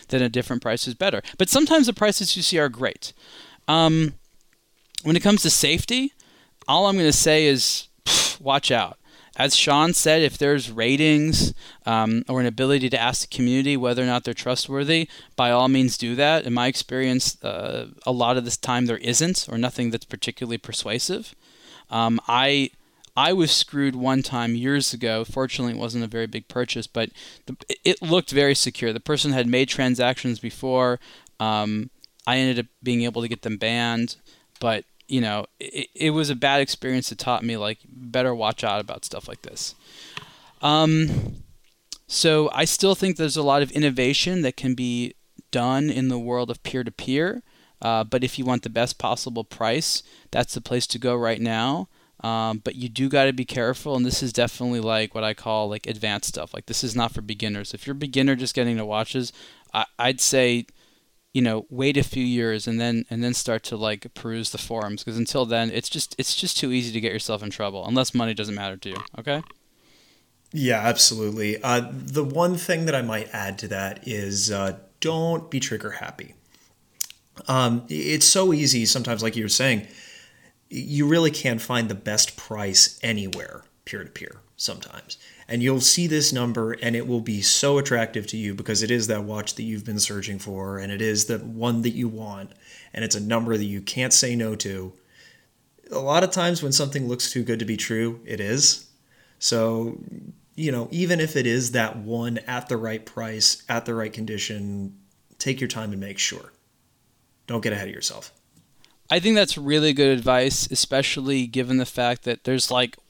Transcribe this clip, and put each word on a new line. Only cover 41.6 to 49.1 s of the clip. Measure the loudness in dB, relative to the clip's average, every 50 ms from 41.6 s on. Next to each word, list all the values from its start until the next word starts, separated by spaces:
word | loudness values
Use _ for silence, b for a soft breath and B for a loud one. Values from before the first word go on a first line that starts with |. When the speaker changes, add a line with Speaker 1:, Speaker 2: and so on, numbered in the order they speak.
| _ _ _ _ _ -20 -20 -18 _ -6
Speaker 1:
so | -2 2 4 4 4 4 4 2 2
I | 0 0
still | 2 2 2 4 4 4
think | 4 2 0 0 0
there's | 0 -2 0 0
a | 2
lot | 4 4 4
of | 4 2
innovation | 2 2 2 2 2 2 2 2 2 2 2 0 2 0
that | 0 0 -2 -2
can | -2 -2 0
be | 0 0 -2 -2 -2 -2 -4 -6 _ _ _ _ -20 -10 _
done | -2 0 2 2 2 2 2 2
in | 2 2 0 0
the | 0 0
world | -2 -2 -2 -2 -2 -2
of | -6 -8 -8
peer-to-peer, | -6 -4 -4 -4 -4 -6 -8 -4 -2 0 2 2 0 -2 -6 -10 b b b b b b b
uh, | -2 0 0 0 0
but | 0 0 0 0
if | -2 -2 -2
you | -2
want | 0 0 -2 -2
the | -2
best | -2 0 0 0 -2 -2
possible | -2 -2